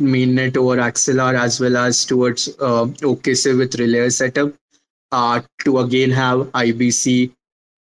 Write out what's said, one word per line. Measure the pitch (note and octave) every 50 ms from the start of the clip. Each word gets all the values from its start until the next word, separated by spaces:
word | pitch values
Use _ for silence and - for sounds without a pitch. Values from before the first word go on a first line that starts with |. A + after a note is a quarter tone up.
mainnet | C#3+ C3+ C3 B2+ B2+ B2+ B2+ C3 C3 C3 C3
over | C3+ B2+ B2+ B2
Axelar | B2 A#2+ A#2 - - - C#3+ B2+ C3 C3 B2+ B2+
as | B2 A#2+ A#2 A#2 -
well | B2+ B2 B2
as | B2 B2 B2 A#2 - -
towards, | - C3 B2 B2 B2 A#2+ - - C#3+ - -
uh, | C#3 B2 A#2+ A#2 A#2 B2 C3+ -
O | D3+ C3+ A#2+
K | - - C#3+ B2+
C | B2+ - C#3 B2+
with | B2+ C3 C3 -
Relay | A#2+ A#2+ A#2 A#2 A#2+ A#2+ B2
setup, | A#2+ - C3 C3 - C#3+ D3 D3 C#3+ _ _ _ _ _ _ _ _ _ _ -
uh, | C3+ B2 A#2+ A#2 A#2+ A#2+ B2 _ _ - -
to | D3 C#3 B2+
again | B2 A#2+ B2+ B2+ C3 B2+
have | B2+ C3+ C3 B2+ B2 C3 C3+ C3 -
I | B2+ A#2 A#2
B | A2+ A#2 B2 B2
C, | - - - C3 B2+ B2 B2 B2 - _ _ _ _ _ _ _ _ _ _